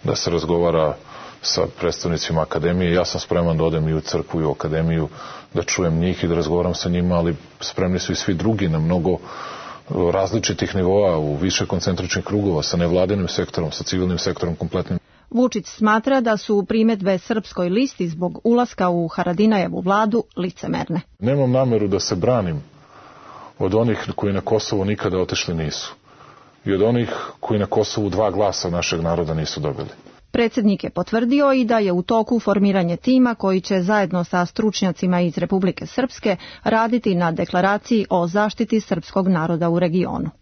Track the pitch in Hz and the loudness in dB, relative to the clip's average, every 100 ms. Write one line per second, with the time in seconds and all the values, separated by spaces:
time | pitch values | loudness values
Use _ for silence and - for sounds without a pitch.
0 | - - - 85 80 85 85 82 78 65 | -2 -4 -2 -2 0 2 2 2 0 -2
1 | - - - - - - 87 - 85 82 | -12 -18 -18 -12 -6 -2 -2 -2 -4 -2
2 | 90 82 - 80 78 82 80 87 90 87 | -2 -2 -2 -2 -2 -2 0 0 2 2
3 | 87 - - 87 85 80 82 80 78 78 | 0 -4 -2 0 2 2 2 2 0 -2
4 | - 85 78 85 78 69 78 78 82 82 | -2 -4 -4 -2 -2 -2 -2 0 0 0
5 | 73 - - - - - - - 90 80 | -2 -6 -16 -16 -8 -6 -4 0 0 2
6 | 87 87 87 85 80 85 87 87 92 87 | 0 0 0 0 0 0 0 -2 -2 0
7 | 87 87 85 80 - - - - 92 90 | 2 2 0 -2 -8 -14 -12 -4 -2 -2
8 | - - - 87 104 110 95 80 80 90 | -2 -4 -2 0 0 0 0 0 2 2
9 | 85 85 - - - - - - - - | 2 -2 -4 -14 -12 -14 -16 -18 -8 -2
10 | 87 92 95 85 - 90 92 101 90 98 | 2 2 0 0 -2 -2 -2 0 2 4
11 | 98 82 76 73 90 - 98 95 - 90 | 4 2 0 0 0 0 -2 -2 -2 -2
12 | 92 - 90 104 101 80 - - 85 90 | -2 -4 -2 0 0 0 0 0 2 2
13 | 92 101 87 - 90 - 80 - 85 92 | 2 0 -2 -2 -4 -2 -4 -6 -4 -2
14 | 90 87 - 87 87 85 85 95 85 87 | 0 0 -2 -2 -4 -4 -4 -4 -4 -6
15 | _ _ _ 233 254 214 170 - 214 214 | _ _ _ 0 0 0 -8 -2 2 2
16 | 220 269 233 214 - 208 185 220 226 220 | 2 2 2 0 0 0 2 2 2 2
17 | 185 185 - 220 - - 180 190 269 - | 0 -2 0 -4 -4 -4 0 2 0 -2
18 | 175 160 180 - - 240 247 - 180 175 | -6 -2 -4 -2 2 2 2 0 0 0
19 | 170 - 175 175 214 214 175 170 180 196 | -2 -2 -2 2 4 4 0 -2 0 2
20 | 220 226 - - 180 - - - 151 175 | 2 0 -2 -4 -6 -6 -6 -6 -4 -6
21 | - _ 104 139 131 127 131 113 104 95 | -6 _ 0 2 4 4 4 2 2 0
22 | - 95 85 123 92 76 - - - - | 0 0 2 2 2 -4 -8 -20 -20 -20
23 | - - - - - - 95 104 120 104 | -20 -20 -20 -20 -20 -4 0 2 2 0
24 | - - 104 98 - - - 107 95 104 | -4 -4 -2 -2 0 0 0 -2 0 0
25 | - 92 90 87 - 82 78 - - - | 0 0 0 -2 -4 -2 -4 -6 -12 -16
26 | _ - - - - _ - 98 107 120 | _ -20 -20 -20 -20 _ -2 2 4 2
27 | 113 - - - - 107 98 - 107 - | 0 -4 -10 -10 -2 0 0 0 0 0
28 | 104 90 107 92 104 90 90 87 85 87 | -2 0 0 2 0 0 -2 -2 -2 -2
29 | 82 85 80 80 78 - 76 69 73 - | 0 0 0 -2 -4 -4 -4 -4 -8 -12
30 | - - _ - 233 - 214 196 - - | -20 -20 _ 0 0 2 2 2 -2 -6
31 | 180 220 240 277 285 269 226 233 202 175 | -2 0 2 2 4 4 2 2 2 0
32 | 180 226 220 233 214 196 202 196 170 170 | 2 0 2 0 2 2 4 2 0 -2
33 | - 262 247 233 190 190 - 190 180 214 | 2 4 4 2 0 0 0 0 2 2
34 | 190 185 170 180 175 - 220 190 190 170 | 2 0 -2 0 -2 0 0 0 -2 0
35 | 185 180 175 160 175 190 185 - 165 - | 0 2 2 0 0 2 0 -2 -6 -4
36 | 254 - 226 180 - - - 220 226 240 | -4 -2 -2 -2 -4 -6 0 2 2 0
37 | 226 180 175 165 175 180 190 202 - 233 | 2 2 0 0 -2 2 2 0 2 0
38 | 196 185 175 185 214 - 226 220 - 180 | 2 0 2 2 0 0 0 0 0 -4
39 | - - 190 180 160 170 170 170 175 170 | -2 -2 2 2 2 0 2 2 2 2
40 | 170 - 156 - | 0 -2 -6 -10